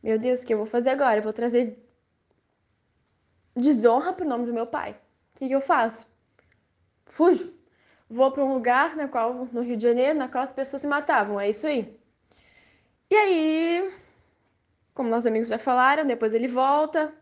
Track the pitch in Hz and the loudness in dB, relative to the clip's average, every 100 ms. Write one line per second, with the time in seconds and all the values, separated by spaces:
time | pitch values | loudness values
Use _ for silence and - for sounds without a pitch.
0 | 220 220 247 247 247 220 214 240 247 277 | -2 -2 0 -2 0 -2 -2 -2 0 2
1 | 269 214 214 214 233 240 240 - _ _ | 2 2 0 -4 0 2 0 -6 _ _
2 | _ _ _ _ _ _ _ _ _ _ | _ _ _ _ _ _ _ _ _ _
3 | _ _ _ _ _ - 262 262 233 240 | _ _ _ _ _ 0 2 4 4 4
4 | 339 370 330 240 240 233 233 302 208 208 | 0 -4 -4 -4 -4 -4 -6 -6 -8 -14
5 | _ _ _ _ 262 269 277 320 233 - | _ _ _ _ -4 -2 2 2 2 -4
6 | - _ _ _ _ _ _ _ _ _ | -20 _ _ _ _ _ _ _ _ _
7 | _ - 339 339 - - _ _ _ _ | _ 2 4 4 -2 -16 _ _ _ _
8 | _ 226 269 269 269 262 233 247 311 311 | _ 0 0 2 -2 0 2 2 2 -2
9 | 277 254 233 254 254 240 240 233 233 240 | -6 -2 -2 -4 -8 -6 -4 0 2 2
10 | 262 311 254 247 262 269 269 277 285 285 | 2 0 -2 -4 -6 -6 -8 -6 -2 -2
11 | 294 277 202 202 202 214 302 277 202 - | 2 0 2 -2 -2 -2 -2 -2 -4 -12
12 | _ _ _ _ _ _ _ _ _ _ | _ _ _ _ _ _ _ _ _ _
13 | _ 415 415 349 311 311 330 339 381 370 | _ 4 4 2 2 0 0 -2 -4 -10
14 | - _ _ _ _ _ _ _ _ - | -20 _ _ _ _ _ _ _ _ -6
15 | 240 226 233 220 233 226 269 247 254 294 | -2 0 0 0 -2 -4 0 2 4 2
16 | 294 233 220 226 247 247 262 285 311 311 | 0 0 0 0 -2 0 2 2 0 -2
17 | 302 311 | -4 -8